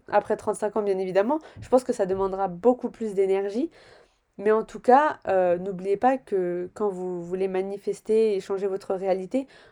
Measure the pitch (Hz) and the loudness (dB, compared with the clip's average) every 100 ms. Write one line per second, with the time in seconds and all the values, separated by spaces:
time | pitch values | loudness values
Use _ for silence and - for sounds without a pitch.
0 | - 208 208 208 - 196 214 220 202 190 | 0 0 2 -2 -2 -4 -4 -2 -2 -2
1 | 185 185 220 311 - - - 254 254 240 | 0 2 2 0 -4 -16 2 2 2 0
2 | 185 190 196 190 190 175 233 247 240 - | 0 0 -2 -2 -4 2 2 2 -2 -6
3 | 220 190 196 196 202 220 330 - - - | -4 0 2 2 0 -4 -6 -8 -20 -20
4 | _ _ _ - 202 220 220 208 247 262 | _ _ _ -4 0 0 0 -2 4 6
5 | 302 - - 190 180 175 190 180 190 196 | 4 -2 -2 2 2 0 -2 -6 -4 0
6 | 254 262 - 196 180 175 180 - 208 180 | 2 0 -2 -2 -2 -4 -6 -4 -4 -2
7 | 185 175 170 185 190 185 196 202 214 196 | -6 -8 -6 -4 -2 -2 -4 -6 -6 -6
8 | - 220 220 190 - 196 196 190 - 190 | 0 4 4 2 -2 -4 -2 -4 -4 -2
9 | 190 185 185 262 269 - - | 0 -2 0 -2 -4 -10 -20